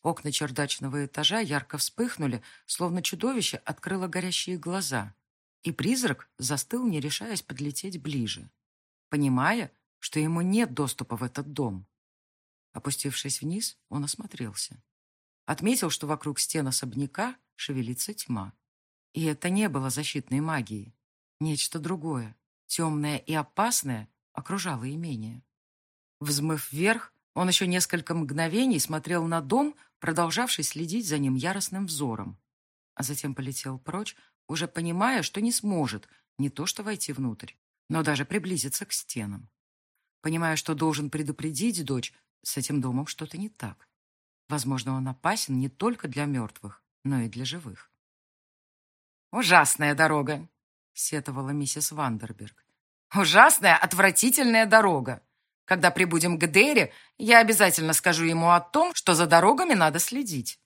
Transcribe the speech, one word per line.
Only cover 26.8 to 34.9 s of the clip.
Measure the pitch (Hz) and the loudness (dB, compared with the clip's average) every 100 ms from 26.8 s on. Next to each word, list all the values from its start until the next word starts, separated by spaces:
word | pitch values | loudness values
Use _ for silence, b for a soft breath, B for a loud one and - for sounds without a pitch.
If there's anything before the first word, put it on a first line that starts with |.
| 190 226 - _ _ | 0 0 -4 _ _
он | - 180 | -2 0
ещё | 180 185 | 2 2
несколько | 180 - 170 - | 0 0 -4 -4
мгновений | 170 147 143 165 196 262 175 | -4 -2 -2 -2 0 2 0
смотрел | - 156 156 175 165 | 0 -4 -2 -2 0
на | 165 | -2
дом, | 139 233 294 b b _ | 0 2 0 b b _
продолжавший | 165 160 170 175 247 - | -4 0 0 0 -2 -2
следить | 147 147 165 208 202 | -4 -4 -4 -4 -2
за | 151 | 0
ним | 139 | 0
яростным | 131 160 196 - 190 196 | 0 -2 -4 -6 -6 -6
взором, | 156 143 107 95 95 _ _ _ _ _ | -4 -4 -4 -8 -14 _ _ _ _ _
а | - | -8
затем | 135 147 143 | -6 -6 -6
полетел | 135 131 135 135 131 | -6 -8 -8 -8 -10
прочь, | - 175 220 b b b _ | -8 -8 -8 b b b _
уже | 160 170 | -6 -6
понимая, | - 170 | -4 -2